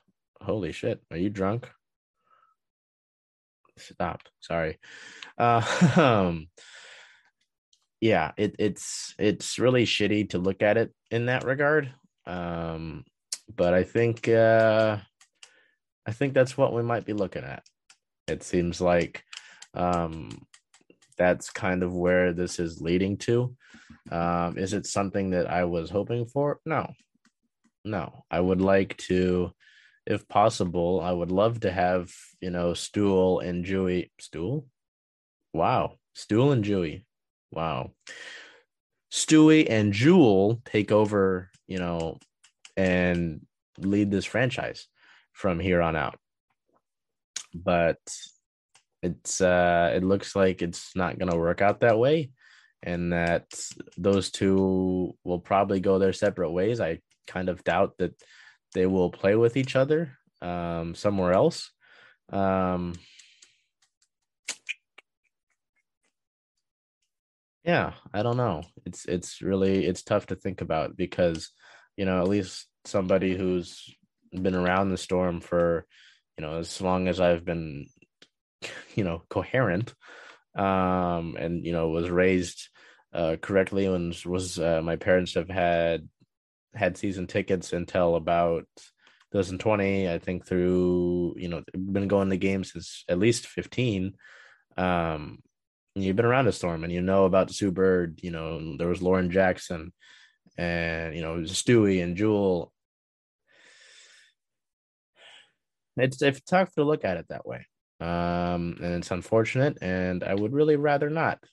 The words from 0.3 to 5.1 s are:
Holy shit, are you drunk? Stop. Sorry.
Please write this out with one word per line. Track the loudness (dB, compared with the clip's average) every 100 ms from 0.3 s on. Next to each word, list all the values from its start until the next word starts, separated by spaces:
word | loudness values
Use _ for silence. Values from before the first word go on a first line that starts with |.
| _
Holy | -6 -4 -4
shit, | -6 -6 -6 -8
are | -4
you | -4
drunk? | -2 -2 -2 -8 _ _ _ _ _ _ _ _ _ _ _ _ _ _ _ _ _ _ _ _ -20
Stop. | -18 -8 -6 -8 -14 _
Sorry. | -6 -4 -4 -6 -16 -20 -20